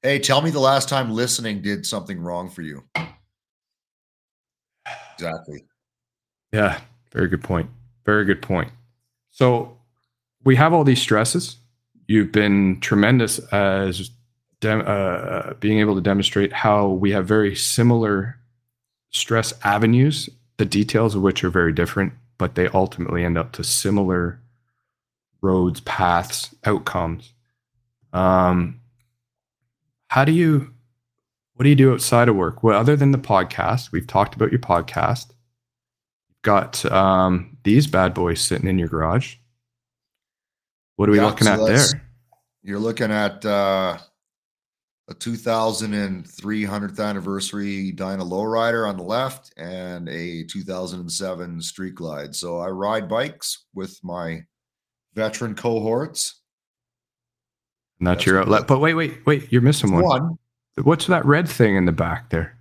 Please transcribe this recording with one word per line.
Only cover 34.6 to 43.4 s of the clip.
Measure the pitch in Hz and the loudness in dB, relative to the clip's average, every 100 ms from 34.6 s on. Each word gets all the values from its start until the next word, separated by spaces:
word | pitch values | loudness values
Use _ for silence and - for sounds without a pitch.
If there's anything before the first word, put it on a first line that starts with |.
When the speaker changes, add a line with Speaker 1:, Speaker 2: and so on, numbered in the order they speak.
Speaker 2:
podcast. | - 87 82 - - 123 - _ _ _ _ _ _ _ _ _ _ | 0 -2 0 -2 -2 -2 -8 _ _ _ _ _ _ _ _ _ _
You've | _ | _
got, | - 101 - - - | 2 2 0 -6 0
um, | 95 95 95 92 90 90 - | 2 4 4 2 0 -4 -6
these | 101 113 147 | 2 2 4
bad | 92 92 | 2 2
boys | 90 87 82 | 0 -4 -2
sitting | - 90 95 | -4 -2 -2
in | 95 | -2
your | 82 | -2
garage. | 78 80 104 - - _ _ _ _ _ _ _ _ _ _ _ _ _ _ _ - | -2 -2 -2 -4 -16 _ _ _ _ _ _ _ _ _ _ _ _ _ _ _ 0
What | 104 | 4
are | |
we | 104 | 6
Speaker 1:
Yeah, | 107 | 4
Speaker 2:
looking | 104 110 | 4 2
Speaker 1:
so | |
Speaker 2:
at | 101 110 | 4 4
Speaker 1:
that's, | 120 - | 4 2
Speaker 2:
there? | - - _ _ _ _ _ | 0 -10 _ _ _ _ _
Speaker 1:
you're | 95 101 | -10 -6
looking | 110 110 113 | -6 -4 -2
at, | 107 104 - | 0 -2 -4